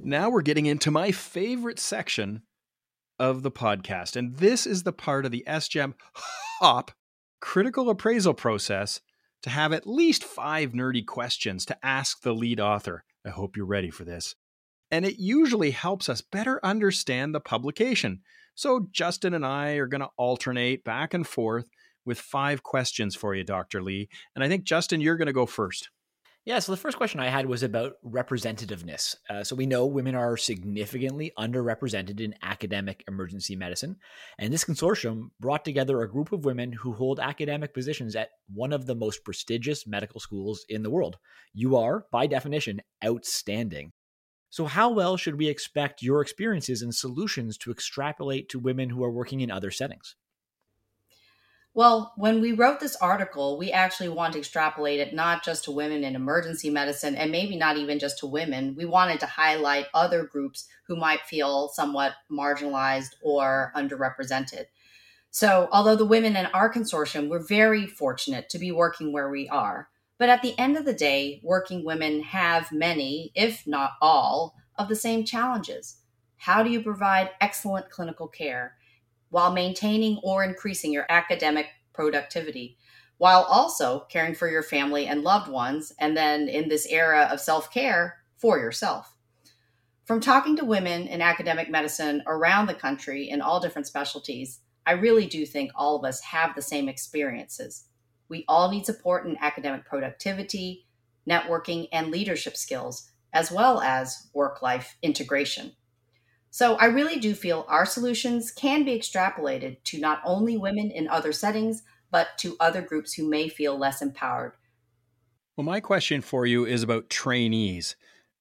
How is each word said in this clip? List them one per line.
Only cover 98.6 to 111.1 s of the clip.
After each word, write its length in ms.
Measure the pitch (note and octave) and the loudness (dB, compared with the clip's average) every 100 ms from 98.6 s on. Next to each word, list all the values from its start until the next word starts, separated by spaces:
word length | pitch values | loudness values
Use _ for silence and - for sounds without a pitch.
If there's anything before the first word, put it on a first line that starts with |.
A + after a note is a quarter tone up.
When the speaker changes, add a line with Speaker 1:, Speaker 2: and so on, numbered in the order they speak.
| F3+ | 6
Speaker 3:
need 160 | G3+ F#3+ | 2 -4
support 400 | A3 F3 F3+ F3 | -4 0 0 0
in 120 | D#3 | -2
academic 460 | D3+ - C#3 C3+ - | -2 -2 -6 -6 -6
productivity, 1000 | C#3 C3+ - G3 F#3+ G3 G3 F#3 F3+ _ _ _ _ - | -6 -6 -6 -6 -6 -6 -6 -8 -10 _ _ _ _ 0
networking, 640 | E3+ E3+ E3 - E3+ E3 | 0 2 -2 -2 -6 -4
and 180 | E3 D#3+ | -4 -2
leadership 460 | E3 G3+ D#3+ - - | -4 -2 -4 -6 -8
skills, 520 | - C3 B2 B2 - _ _ | -8 -6 -8 -12 -18 _ _
as 180 | E3 E3 | 0 0
well 300 | F3 B3 B3 | 4 6 6
as 480 | C3 C3 C3 - - | 2 0 -2 -8 -10
work-life 640 | C#3+ C#3+ C#3 B2+ B2+ B2+ - | 0 0 0 -2 -2 -4 -6
integration. 720 | D#3+ C#3+ C3+ C#3+ C#3+ - - _ _ _ _ _ _ _ _ | -2 -2 0 0 0 -4 -10 _ _ _ _ _ _ _ _
So 220 | - A#3+ G#3+ | 2 4 8
I 120 | A#3 | 6
really 300 | A#3+ D4+ D#4+ | 6 2 0
do 160 | G#3+ | -2
feel 300 | G3+ F3+ E3+ - | -2 -2 -2 2
our 160 | D#3 F#3+ | 2 2
solutions 640 | - B3 A3+ B3 A#3+ A3+ | 0 -2 0 0 -2 -2
can 320 | - - D4 | -2 0 2
be 80 | C#4 | 2
extrapolated 880 | A#3 - F#3+ F#3 F#3 D3 C3 C3 B2+ - | 0 -2 0 0 0 -4 -4 -6 -10 -10
to 160 | D#3 | -2
not 200 | D#3 D3+ F3 | 0 0 0
only 320 | F#3 A3+ A3+ | 2 2 0
women 340 | F#3+ G#3 G#3 | 0 0 -2
in 160 | E3 | -4
other 240 | D#3 | -2